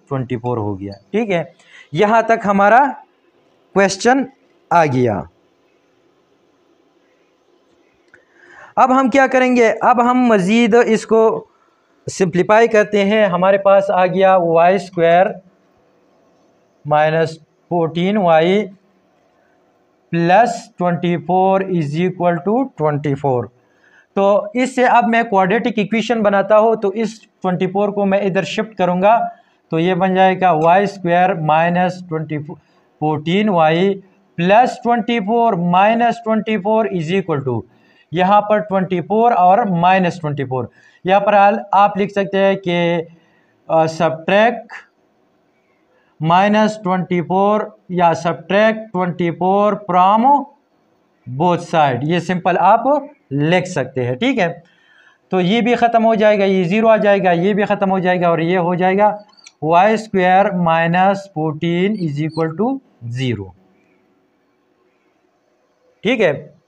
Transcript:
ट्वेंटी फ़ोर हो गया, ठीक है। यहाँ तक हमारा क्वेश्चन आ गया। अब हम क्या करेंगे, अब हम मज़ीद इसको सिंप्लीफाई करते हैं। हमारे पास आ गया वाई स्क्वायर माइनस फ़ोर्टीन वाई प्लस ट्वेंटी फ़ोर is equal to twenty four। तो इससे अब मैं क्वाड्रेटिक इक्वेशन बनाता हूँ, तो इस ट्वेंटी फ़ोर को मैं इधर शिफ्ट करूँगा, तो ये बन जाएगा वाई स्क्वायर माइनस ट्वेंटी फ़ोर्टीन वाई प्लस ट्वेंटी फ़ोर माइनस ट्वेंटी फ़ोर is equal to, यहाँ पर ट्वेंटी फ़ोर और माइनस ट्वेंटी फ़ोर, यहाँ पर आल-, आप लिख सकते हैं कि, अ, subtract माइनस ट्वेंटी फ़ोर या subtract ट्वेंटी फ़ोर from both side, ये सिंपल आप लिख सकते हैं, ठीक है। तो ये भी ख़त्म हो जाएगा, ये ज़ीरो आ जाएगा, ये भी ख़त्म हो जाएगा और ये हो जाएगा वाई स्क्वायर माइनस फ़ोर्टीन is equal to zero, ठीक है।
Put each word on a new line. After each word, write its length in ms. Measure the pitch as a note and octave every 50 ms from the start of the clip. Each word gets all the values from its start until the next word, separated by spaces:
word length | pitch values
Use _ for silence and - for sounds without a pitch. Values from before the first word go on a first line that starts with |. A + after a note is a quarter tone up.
ट्वेंटी 360 | _ _ C#3+ C3+ B2 B2 B2+ A2+
फ़ोर 200 | A#2 B2 B2 A2+
हो 180 | G#2 G#2 G2+
गया, 180 | F#2 G2 G2+ G2 - _ _ -
ठीक 160 | G#3 A#3+ G3+
है। 220 | F3+ E3+ D3+ - - _ _ _ _ - - _ C#3+
यहाँ 320 | D#3 G#3 G#3 A3+ A3+ A3 A3+
तक 100 | A3+ A3 -
हमारा 400 | G3+ G3+ G3 G3+ G#3 A3 B3+ D4 C4+ - - - _ _ _ _ _ _ _ _ _ _ _ _ _ _
क्वेश्चन 500 | F#3 G3+ F#3+ F#3+ - - A#3 C4 C#4 B3 - - _ _ _ _ _ _ _
आ 120 | E3+ F3 D#3+ D3
गया। 340 | B2 C3 B2 A#2 G2+ F2+ - F2 _ _ _ _ _ _ _ _ _ _ _ _ _ _ _ _ _ _ _ _ _ _ _ _ _ _ _ _ _ _ _ _ _ _ _ _ _ _ _ _ _ _ _ _ _ _ _ _ _ _ _ _ _ _ _ _ _ _ _ _ _ _ _ _ - - - - _ -
अब 140 | A#3 B3
हम 180 | C4 C4+ C4+ A#3+
क्या 180 | G3+ C#4 C4+ C4
करेंगे, 420 | C4 B3+ B3+ B3+ B3 A#3+ A#3 A3
अब 320 | - - - G#3+ B3 A#3+
हम 260 | A#3+ B3 B3 B3+ B3 A#3+
मज़ीद 480 | A3 G3+ F3 F#3 A3 A#3 A#3+ A3 G#3
इसको 720 | A#3+ A3+ F#3 A3 G3+ - - A3+ A3+ A3 A3+ - - - - _ _ _ _ _ _ _ _ _ _ _ -
सिंप्लीफाई 600 | - - F#3+ E3+ D3 F3 F3+ F#3 G#3+ A3 A#3 A3+
करते 360 | A3 G#3 G#3 G#3 G#3 G3+ G3
हैं। 220 | G3 G#3+ A3 G#3+ G3
हमारे 280 | E3+ F3 F3+ F#3+ G3 G3
पास 280 | G3 G3 G3 G3 G3 G3+
आ 140 | F#3+ F3+ F#3 F#3
गया 280 | F3+ F#3+ F#3+ F#3+ F#3+ F#3+
वाई 420 | E3+ E3+ E3 E3 E3+ F3+ F#3+ G3
स्क्वायर 540 | F#3 - - F3 E3 E3 E3+ F3 F#3+ G#3+ F#3+ - - _ _ _ _ _ _ _ _ _ _ _ _ _ _ _ _ _ _ _ _ _ _ _ _ _ _ _ _
माइनस 520 | D3 D3+ D3+ D#3 D#3 D#3+ E3 E3 D3+ D#3 - _ _ _ _ _ _
फ़ोर्टीन 460 | E3+ F3 E3 D#3 E3 E3+ F3 F#3+ G#3 A3
वाई 420 | F#3 E3+ D#3+ D#3+ E3 F3+ F#3+ G#3+ G#3 F#3 - _ _ _ _ _ _ _ _ _ _ _ _ _ _ _ _ _ _ _ _ _ _ _ _ _ _ _
प्लस 580 | E3+ E3+ E3+ E3+ F3+ G#3 A#3+ A#3 A#3 - - - _ -
ट्वेंटी 380 | F3+ F3+ F3 D#3 F3+ F3 F3 D#3+
फ़ोर 440 | D3 D#3+ F3+ F#3 F#3 F#3+ F#3+ F#3+ F#3+ F#3+ F#3
is 220 | E3+ D3+ C#3 D3 D#3+
equal 340 | F3+ F#3 F3+ F#3 F3 F3 F3 E3
to 140 | - G3 A3 B3+ C4+ B3+ - -
twenty 360 | D3+ D3+ D3 C#3+ D3 D3 C3+ C3+
four। 280 | - C#3 B2+ B2 A2 - - _ _ _ _ _ _ _ _ _ _ _ _
तो 360 | G3 G3 G3 G#3 G3 - - -
इससे 280 | B3 C4 B3+ - B3+ B3 A#3
अब 200 | - A#3+ A#3+ A#3
मैं 140 | A3+ A3+ A#3
क्वाड्रेटिक 540 | A#3 G3+ F#3+ F#3+ F3+ G#3 A#3 - B3 - A3+
इक्वेशन 420 | G3+ - A3 A3+ G#3+ - A#3+ A3+
बनाता 340 | G#3 G#3 G3 G3 G3 G3+ G#3+
हूँ, 200 | G#3+ G#3+ A3+ A3+
तो 160 | A3 A3+ G3 F#3+
इस 260 | A3+ A3+ G3 - -
ट्वेंटी 460 | _ _ _ _ - F#3 F3+ D#3 F#3+ F#3
फ़ोर 240 | F#3 G3+ G#3 G3+
को 140 | G3+ G3+ G3+
मैं 160 | G3 F#3+ G3+ G3+
इधर 200 | G3 F3 G3 -
शिफ्ट 320 | - - - G#3+ A3 - -
करूँगा, 380 | F3+ F3 F3+ F3+ F#3 G#3 A#3 A3+ - - - - _ _ _ _ _ _
तो 80 | E3 D#3+
ये 160 | E3 F3+ F#3
बन 200 | E3+ F#3+ F#3+ F#3
जाएगा 360 | F#3 F#3+ F#3+ F#3 F#3 F#3 F3+ E3
वाई 320 | D3+ D#3+ E3 F3 G3 G#3 F#3+
स्क्वायर 460 | G3 G3 - E3+ E3+ F3 F3+ F#3 G3 E3+ D#3
माइनस 600 | D#3 D3+ D#3+ E3 F3 F3 F3+ F#3 F3+ F3+ F#3 F3+ -
ट्वेंटी 280 | D#3 D#3 D#3 D3 D#3+ D3
फ़ोर्टीन 1080 | D3 D3+ F3 - _ _ _ _ _ _ _ _ D3+ D#3 D#3 D3+ D3+ E3 F3 G3+ G#3+ G#3+
वाई 420 | F#3+ E3+ D#3 D#3 E3 E3+ F#3+ G3+ G3 F#3+ - _ _ _ _ _ _ -
प्लस 420 | E3+ F#3 G3+ A3+ B3+ - - - -
ट्वेंटी 360 | A#3 A#3+ A#3+ G3+ - A#3 A#3
फ़ोर 340 | F#3+ G3 A#3 A#3 A#3 A3+ G3+ F3 F3 F3
माइनस 500 | F3 F#3 G3+ G#3+ A3+ A#3 A#3+ A#3 A3+ A#3 -
ट्वेंटी 340 | A3 A3 A3 G#3+ A3 A3 G#3+
फ़ोर 300 | F3+ G#3+ A3 A3 A3+ -
is 200 | G3 F3 D3+ D#3 F#3
equal 300 | G3 F#3 - D#3 C3+ B2
to, 180 | C3 A#2+ A2 - - _ _ _ _ _ _ _ _
यहाँ 300 | D3+ F3 F3+ F#3 G#3 G#3
पर 180 | G3+ G#3 G#3+ G#3
ट्वेंटी 400 | G#3 - F#3+ F#3+ F#3 D3+ F#3 F3
फ़ोर 320 | D#3 - G3+ A3 A#3 A#3+ A#3+
और 360 | F3 F3+ F3+ F#3+ G#3+ B3 G3+
माइनस 480 | F3 E3+ E3+ F3+ F#3 F#3+ F3+ F3 E3+ -
ट्वेंटी 220 | - D3+ C#3+ C#3+ C3+
फ़ोर, 240 | B2+ B2+ B2+ A#2 - - _ _ _ _ _ -
यहाँ 140 | F3 F#3+ G3+
पर 140 | G3+ G#3+ G#3
आल-, 240 | G3+ G3 G3+ A3 G#3+ - - -
आप 240 | F#3+ G#3 G3+ G3+ F#3+
लिख 140 | G3+ G3
सकते 260 | - G3+ G3 - G3 G3
हैं 180 | G3 G3 F#3+ F#3+
कि, 500 | G3 F3 F3 F3 E3+ E3+ F3 E3+ E3 E3+ - _ _ _ _ _ _ _ _ _ _ -
अ, 160 | D#3+ E3 D#3+ D#3+
subtract 880 | - - E3+ D#3 D#3+ D#3+ - - F#3+ G3+ A3 A#3+ A#3 - - - - - - _ _ _ _ _ _ _ _ _ _ _ _ _ _ _ _ _ _ _ _ _ _ _ _ _ _ _
माइनस 600 | D#3 D#3+ E3+ F#3 G3 G#3 G#3+ G#3+ G#3+ G#3+ G#3+ A3 -
ट्वेंटी 380 | F3+ F#3 F#3 E3+ - F#3 F3 D#3+
फ़ोर 460 | F3 F#3 F#3+ G3 G3+ G#3+ G#3 G#3 G#3+ - _ _ -
या 200 | F3+ F3 F3 E3+ E3 E3
subtract 680 | - F3 E3 E3 - - F#3 G3+ G#3+ A3 A3 A3 - -
ट्वेंटी 400 | - F3+ F3+ F3+ D#3 F3+ F3 E3+ D#3
फ़ोर 500 | - F3+ F#3 G3 G3+ G#3 G#3 G3+ G#3 -
from 440 | - F3 F3+ F3+ F#3+ G#3 A3 A#3+ C4+ C#4+ C#4 C4+ - - _ _ _ _ _ _ _ _ _ _ _ _ _ _ A#2+
both 380 | B2 C3+ E3+ F3+ F3 E3 F3
side, 380 | - - D#3+ D3+ C#3 B2+ A2+ C#3
ये 160 | D#3 F3 F3
सिंपल 360 | E3+ F#3 F#3 F3 F3+ F#3+ F3 D#3
आप 240 | E3 F#3+ A3 A#3 A#3 C4 D4 D4 C#4 - - _ _ _ C#3
लिख 340 | C#3+ D3 D#3+ F3 F#3 F3 F3+
सकते 340 | - D3 B2 - - C3
हैं, 140 | B2 A#2+ B2+ -
ठीक 220 | A3+ C4+ C4 A3
है। 100 | F3+ E3 E3+ - - _ _ _ _ _ _ _ _ _ _ _ _ _
तो 80 | F#3 F#3
ये 200 | F3+ F3 G#3+ A#3+
भी 140 | G3+ A#3+ A#3+
ख़त्म 280 | A#3 A#3+ A3+ A#3 A3+ A3
हो 120 | A3+ A3+
जाएगा, 300 | G#3+ A3 G#3+ G#3 G3 G3
ये 180 | G3 F#3+ F#3+ F#3
ज़ीरो 220 | E3 G3 A3 A3 A3+
आ 100 | A3 G#3
जाएगा, 320 | G#3+ G3+ G3+ G3+ F#3+ F#3 F3
ये 200 | E3+ F3 G3+ G#3+
भी 120 | G3 G#3
ख़त्म 240 | G3 G#3 G3+ G3 F#3+
हो 100 | F#3+ F#3+
जाएगा 300 | E3+ F#3 F3+ F3+ F3+ E3+
और 100 | E3+ D#3
ये 160 | E3 E3+ F#3 F#3+
हो 180 | E3+ F3 F3+
जाएगा 320 | E3+ F#3 F#3 F#3+ G3+ G#3 G#3 G#3 G#3 - _ _ _ _ - _ _ D3
वाई 340 | D#3 E3+ E3+ F#3+ G#3+ A3+ A3
स्क्वायर 540 | A3 - - F#3+ F3+ F#3 F#3 F#3+ G3+ G#3+ F#3+ F3+
माइनस 720 | F3 E3 E3 E3 E3 E3 E3+ F#3 F#3 G3 G3 F#3+ - - _
फ़ोर्टीन 600 | D3+ D#3 D#3+ D3 D3+ F3 E3+ E3+ F3 F#3 G#3 A3 F#3+
is 200 | F3 D#3 C#3 C#3+
equal 300 | D#3 D#3 D#3 D#3+ E3 D#3+ D#3+
to 140 | E3 G#3+ B3+ C#4 C4+ - _ _ _ A#2 A#2 A#2+
zero, 360 | B2+ C3 B2+ A2+ G2+ G2 F#2 F2 _ _ _ _ _ _ _ _ _ _ _ _ _ _ _ _ _ _ _ _ _ _ _ _ _ _ _ _ _ _ _ _ _ _ _ _ _ _ _ _ _ _ _ _ _ _ _ _ _ -
ठीक 180 | G3 - A3
है। 320 | G3 D#3+ C#3 - - - _ _ _